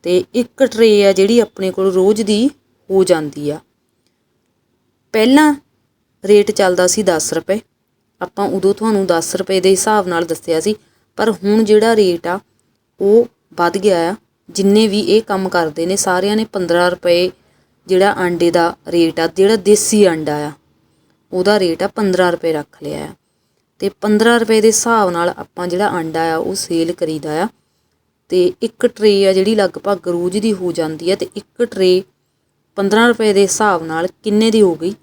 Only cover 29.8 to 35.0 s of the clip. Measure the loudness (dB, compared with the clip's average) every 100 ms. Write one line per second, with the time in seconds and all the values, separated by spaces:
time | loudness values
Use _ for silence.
29.8 | -6 -4 -4 -4 -2 -2 -2 -2 -4 -4
30.8 | -6 -6 -4 -4 -4 -10 -18 _ -6 0
31.8 | 2 2 -2 _ _ _ _ _ _ -6
32.8 | 0 2 2 2 0 2 0 2 0 0
33.8 | -4 -6 -6 _ -2 0 2 4 2 0
34.8 | -6 -8